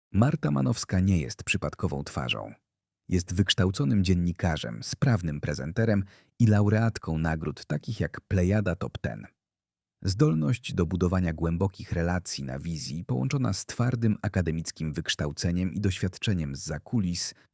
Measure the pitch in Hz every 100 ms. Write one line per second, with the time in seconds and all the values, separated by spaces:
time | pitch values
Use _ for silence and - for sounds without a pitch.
0 | _ 98 123 156 151 143 135 120 - 95
1 | 95 92 64 - - - 71 - 90 69
2 | 71 - 64 53 50 - _ _ _ _
3 | _ 92 - 90 98 - 92 98 139 107
4 | 92 90 87 85 90 76 58 57 - -
5 | 135 110 85 73 - 73 69 98 113 101
6 | 95 - _ _ 113 104 104 107 113 -
7 | - 80 80 80 78 71 - 76 - 113
8 | 87 - - 95 90 107 98 85 - -
9 | - 53 - _ _ _ _ _ _ _
10 | 95 98 151 160 76 127 - - 82 90
11 | 90 92 92 80 82 85 95 - 90 87
12 | 85 90 - - 67 65 82 80 - 78
13 | 104 127 131 139 120 101 - - 120 123
14 | 113 104 104 95 85 80 80 - 78 76
15 | 80 - 73 73 90 87 92 92 104 92
16 | 92 - - 92 76 67 - 73 - 120
17 | 92 87 - - _